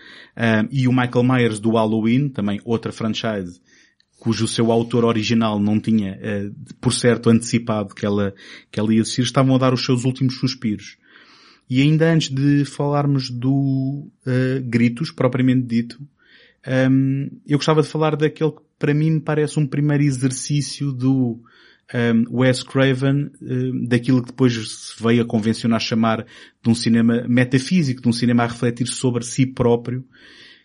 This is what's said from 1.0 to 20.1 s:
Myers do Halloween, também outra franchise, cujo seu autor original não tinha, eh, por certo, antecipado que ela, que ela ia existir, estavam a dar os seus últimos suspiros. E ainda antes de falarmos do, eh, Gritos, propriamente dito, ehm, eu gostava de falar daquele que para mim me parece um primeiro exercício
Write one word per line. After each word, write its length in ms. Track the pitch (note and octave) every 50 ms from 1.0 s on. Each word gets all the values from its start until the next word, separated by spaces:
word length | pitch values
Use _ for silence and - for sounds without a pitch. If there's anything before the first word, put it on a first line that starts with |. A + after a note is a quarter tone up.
| B2 B2 B2 B2 A#2+
Myers 360 | B2+ B2+ B2+ A#2+ A2+ G#2+ G2+
do 120 | G#2+ A2+
Halloween, 580 | A2+ A2+ A2 G#2+ A2 A2 G#2+ A2+ A#2+ C3 D3 C#3
também 300 | C3 - G2+ G2+ G2+ G2+ -
outra 260 | A#2 A2+ A2 - A2+
franchise, 720 | - - A2+ A2 G#2+ - - A2+ G#2+ G2+ F#2 F2 E2+ _ _ _ _ _ _ _ _ _ _ _ _ _
cujo 300 | - A2+ A2+ G#2+ A2+ A2+
seu 240 | - - A#2 A2+
autor 320 | A#2 A#2 A#2 A#2 - A#2+ A#2
original 560 | A2+ A2 A2 G#2 A2+ A#2+ A2+ A#2 A2 G#2+ G#2
não 180 | G2+ G#2 G#2+ G#2+
tinha, 400 | - A2 A2 A2 G2+ F#2+ G2 -
eh, 300 | G#2+ A2 G#2 G2+ G2+ G2+ G2+ - A#2+ - - _
por 120 | - -
certo, 360 | - - - A#2+ A2+ A2+ - A#2
antecipado 640 | A2+ A2+ A#2 - B2 A2+ A#2+ - A2 G#2+ G2+ G2 -
que 120 | - -
ela, 280 | G#2 G2+ G#2 G2+ G2 F#2+ - - - - - - _
que 100 | - A2
ela 120 | G#2+ A2
ia 80 | A2 A2+
existir, 220 | A2 - - -
estavam 320 | B2 A#2+ - C#3 C3 C3 C3
a 40 | B2+
dar 160 | C3 C3 C3
os 100 | B2+ -
seus 200 | - B2+ A#2+ A#2
últimos 340 | C3 B2+ - C3+ B2+ B2+ -
suspiros. 580 | C#3 B2+ - - - A2 G#2 G2 - - - _ _ _ - - - _ _ _ _ - _ _ _ -
E 140 | B2+ C3
ainda 280 | C#3 D3+ D#3 D#3 D#3+ E3
antes 180 | E3 D#3+ - -
de 340 | C3 C3+ C#3 C#3+ C#3+ C#3+ C#3+
falarmos 640 | C#3+ - - C#3+ C#3+ C#3+ C#3+ C#3+ C#3+ C#3 C3+ B2+ B2+
do, 840 | B2 A#2+ B2 C3 C#3 C#3 C#3 C3+ C3+ C3+ C3 C3+ C#3+ C#3+ D3 - - _ -
eh, 360 | C3 B2+ B2+ C3 C3 C3 C3+ B2+
Gritos, 460 | A#2+ A2+ A#2 A#2 A#2+ A#2+ - D#3+ -
propriamente 560 | - - B2+ B2+ B2+ B2+ B2+ C3 B2+ C3 B2
dito, 320 | A#2 A2+ A#2 A#2 A#2 - - C#3+ - _ _ _ _ _ - _ _ _ _ -
ehm, 600 | C3+ C3 C3 C3 C3 C3 C3+ C3+ C3+ C3+ C#3 C#3 - - - -
eu 120 | - D3 C#3
gostava 240 | - E3 D#3 D#3
de 60 | D3 -
falar 280 | - D#3 D#3 D#3 D3+
daquele 360 | D3 D#3 D3 D3+ - D#3 D3+
que 100 | D3+ - _ _ _ -
para 160 | - A#2+ C#3+
mim 160 | D3+ D#3 D#3+
me 100 | D#3+ D3+
parece 380 | D#3 D#3 D3+ D3+ D3+ D3 - D#3
um 80 | D3+
primeiro 360 | C3 - D3 D3 D3 D3 C#3+ D3
exercício 880 | D3